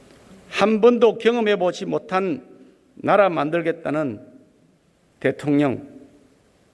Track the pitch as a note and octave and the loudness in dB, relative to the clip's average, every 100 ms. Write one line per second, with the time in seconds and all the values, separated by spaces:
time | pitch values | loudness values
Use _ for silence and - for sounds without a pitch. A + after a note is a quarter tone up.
0 | - - - - - - G#3 A3 A#3 A#3+ | -20 -20 -20 -20 -14 -2 0 4 4 6
1 | A3+ A3 A3 A#3+ G#3+ G3+ F3+ E3+ F#3 D3+ | 2 2 0 0 0 0 0 -4 -6 -6
2 | - F#3 F#3+ C3+ - - - _ _ - | -4 -4 -2 -6 -10 -20 -20 _ _ -8
3 | - G3 G3 D#3 D3 E3 E3 E3 - D3+ | 0 4 4 2 -2 -2 -4 -4 -4 -4
4 | C#3+ G#2 - - _ _ _ _ _ _ | -4 -6 -14 -20 _ _ _ _ _ _
5 | _ _ C3 - C#3+ C#3+ C#3+ G2 - - | _ _ -4 -2 0 2 2 -2 -10 -20
6 | - - _ _ _ _ _ | -20 -20 _ _ _ _ _